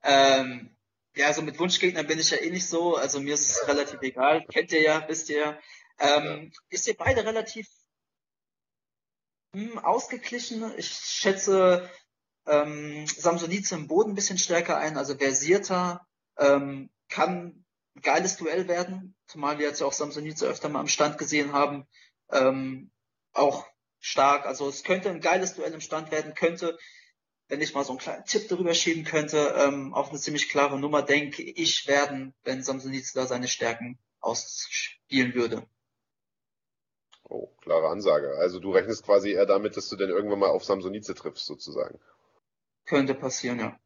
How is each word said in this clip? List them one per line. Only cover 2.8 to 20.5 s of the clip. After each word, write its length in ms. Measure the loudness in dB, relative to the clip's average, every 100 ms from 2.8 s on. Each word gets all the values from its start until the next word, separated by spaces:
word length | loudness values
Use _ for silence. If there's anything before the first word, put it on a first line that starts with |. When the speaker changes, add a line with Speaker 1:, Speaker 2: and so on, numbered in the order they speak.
| 2 2
Speaker 1:
Also 240 | 0 -2
mir 140 | -2 0
ist 160 | 0
es 160 | 0 2
relativ 320 | 0 0 -4
egal. 440 | -6 2 4 4 2
Kennt 220 | -2 0
ihr 80 | 4
ja, 240 | 4 2 0
wisst 220 | -6 -4
ihr 100 | -2
ja. 200 | -2 -4 -16 -20 _ _
Ähm, 540 | 2 2 0 -8 -12
Speaker 2:
Ja. 80 | -20 _
Speaker 1:
ist 180 | -6 -4
ihr 80 | -2
beide 260 | 0 2
relativ, 460 | 0 -4 -6 -12 -16 _ _ _ _ _ _ _ _ _ _ _ _ _ _ _ _ _ _ -10
hm, 240 | -8 -4
ausgeglichen. 920 | 0 0 -2 -10 -8 -8 -8 -8 -8 -8
Ich 140 | -8
schätze, 1000 | -8 -6 0 2 2 2 6 6 6 0 -18 _ _ _ _ 2
ähm, 600 | 2 2 -4 -8 -8 -8
Samsonice 640 | 0 0 0 -2 -4 -4
im 160 | -6 0
Boden 240 | 2 2
ein 40 | 0
bisschen 220 | -2 -2
stärker 380 | 0 0 2 0
ein, 220 | 0 -4
also 180 | -4 0
versierter, 880 | 0 0 4 2 4 0 0 -4 _ _ _ 2
ähm, 520 | 6 6 2 -8 -12 _ _
kann 560 | 0 0 0 -8 -16 _ _ _ -6
ein 60 |
geiles 340 | 2 2 2 -2
Duell 320 | -2 -2 -2
werden, 480 | -2 -2 -8 -14 _ _
zumal 320 | -6 -4 -2
wir 80 | -2
jetzt 120 | -2
ja 80 | -4
auch 60 |
Samsonice 500 | -2 -6 -6 -8 -2
öfter 240 | -2